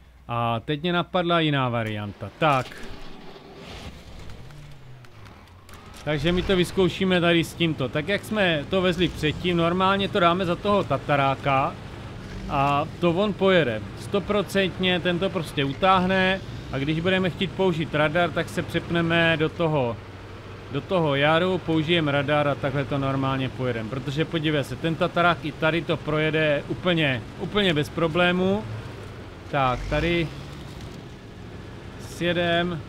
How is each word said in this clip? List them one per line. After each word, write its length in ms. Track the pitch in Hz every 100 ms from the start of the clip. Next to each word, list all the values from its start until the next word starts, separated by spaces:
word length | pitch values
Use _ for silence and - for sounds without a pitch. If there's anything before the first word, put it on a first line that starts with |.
| - - -
A 320 | 120 117 117
teď 220 | - 147
mě 120 | 175
napadla 460 | 175 170 185 170 170
jiná 300 | 156 143 127
varianta. 600 | 117 110 107 104 - 101 -
Tak. 260 | 156 135 - - - - - - - - - - - - - - - - - - - - 147 135 - - - - - - - - - - - -
Takže 280 | 147 151 160
my 100 | 180
to 140 | 175 185
vyzkoušíme 680 | 170 190 175 - 190 180
tady 220 | 170 170
s 100 | 156
tímto. 360 | - 165 147 127
Tak 180 | 151 156
jak 180 | 202 -
jsme 400 | 214 185 151 135
to 120 | 190
vezli 260 | 185 170 160
předtím, 500 | - 151 143 180 170
normálně 520 | 165 180 190 196 196
to 100 | 202
dáme 260 | 175 175 170
za 100 | 170
toho 280 | 208 202
Tataráka. 920 | 127 135 127 143 139 131 143 135 151 - - - - - - - -
A 380 | 147 139 143 160 -
to 120 | 175
on 220 | 165 208
pojede. 480 | - 190 185 127 107 98 -
Stoprocentně 1000 | - 202 196 208 - 196 185 - 185 180
ten 200 | 185 175
to 100 | 190
prostě 360 | 185 151 - 139
utáhne. 760 | 139 190 190 185 190 185 190 - - -
A 60 | 135
když 220 | 139 160
budeme 300 | 185 185 190
chtít 220 | - 185
použít 440 | - 190 160 151 147
radar, 340 | 151 170 170
tak 200 | 170 -
se 120 | 180
přepneme 760 | - 170 - 170 165 170 165 160
do 120 | 156
toho, 480 | - 165 151 120 104 - - - - - - -
do 100 | 139
toho 340 | - 185 156 139
jaru, 420 | 147 165 185 180
použijeme 540 | 165 160 156 175 151
radar 360 | 143 139 147 143
a 80 | 135
takhle 300 | 143 143 120
to 120 | 139
normálně 520 | 135 135 135 135 127
pojedeme. 400 | - 127 113 110
Protože 360 | 131 135 139 160
podívej 380 | 170 151 151
se, 120 | 117 123
ten 200 | 165 160
Tatarák 500 | 175 175 170 165 156
i 60 |
tady 300 | - 160 165
to 160 | 160 151
projede 680 | 151 151 156 156 156 143 -
úplně, 540 | 139 185 170 147 123 - -
úplně 340 | 190 208 190
bez 160 | 147 143
problémů. 760 | 170 165 170 175 180 185 202 - - - - - - - - -
Tak, 280 | 143 131 120 -
tady 380 | 151 165 170 151 - - - - - - - - - - - - - - - - - -
sjedem. 680 | - 170 175 175 170 175 160